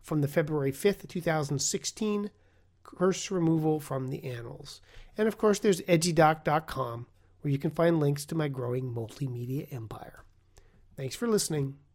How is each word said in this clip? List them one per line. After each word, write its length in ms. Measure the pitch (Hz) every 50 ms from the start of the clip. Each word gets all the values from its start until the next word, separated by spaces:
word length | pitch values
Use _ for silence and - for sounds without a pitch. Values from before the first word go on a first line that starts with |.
from 200 | _ - 165 151
the 60 | 147
February 440 | 139 - 175 156 151 156 151 139 139
fifth, 360 | 135 - - 202 190 - -
two 140 | - - 180
thousand 380 | 160 170 160 156 147 143 147 135
sixteen, 720 | - - - 190 - - - - 220 214 208 208 202 208 _ _ _ _ _ _ _ _ _ _ _
curse 480 | - - - 180 190 185 - - -
removal 480 | 196 185 165 160 165 160 156 156 156 156
from 300 | 143 - 139 135 131 127
the 140 | 143 - -
annals. 580 | 139 123 117 117 120 139 - 143 - - - - - - - - - -
And 100 | - 214
of 100 | 220 202
course, 220 | - - 214 202 196
there's 220 | - 214 190 170 -
edgy 240 | - 175 165 160 175
doc 320 | 160 160 160 151 156 156 -
dot 240 | 165 147 156 156
com, 400 | - - 135 131 120 117 117 120 - _ _ _ _ _ _
where 100 | - 147
you 60 | 139
can 140 | 139 143 160
find 280 | 147 - 165 170 170 160
links 260 | 147 143 143 143 -
to 100 | - 170
my 120 | 160 151
growing 460 | 143 135 131 123 120 123 131 127 127 117
multimedia 760 | 117 113 107 - - 143 131 123 120 120 123 131 147 - - 143
empire. 500 | 123 110 104 - - - - - - - - _ _ _ _ _ - - - _ - - - -
Thanks 180 | - 139 131 -
for 120 | - 233
listening. 500 | 233 214 196 - - 160 151 139 135 139 - _ _